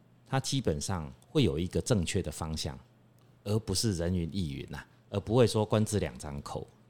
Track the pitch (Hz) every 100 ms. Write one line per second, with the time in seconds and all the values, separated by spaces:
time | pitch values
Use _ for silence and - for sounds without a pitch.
0 | _ _ - 135 - 135 - 76 - 92
1 | 73 - - 160 107 71 90 - - 107
2 | 82 98 80 - 80 82 82 65 - _
3 | _ _ _ _ - 107 - 92 113 85
4 | 85 90 82 95 82 67 - - - _
5 | - 101 - 117 113 110 107 110 107 101
6 | 82 - 76 71 - - - - -